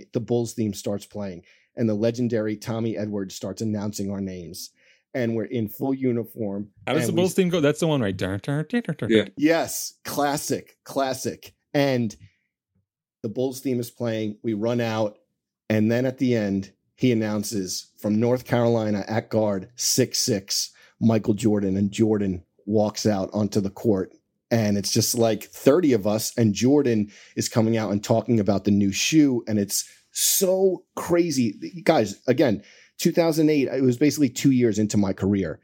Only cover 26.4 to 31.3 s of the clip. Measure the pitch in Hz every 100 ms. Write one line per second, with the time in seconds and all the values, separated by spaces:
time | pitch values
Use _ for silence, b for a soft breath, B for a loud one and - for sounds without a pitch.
26.4 | 113 98 123 147 127 110 104 B B -
27.4 | 113 120 110 113 104 101 - 113 - 117
28.4 | 101 98 104 101 98 98 - 160 143 123
29.4 | - 107 98 - - B B - - -
30.4 | 190 190 196 180 _ - - 175 175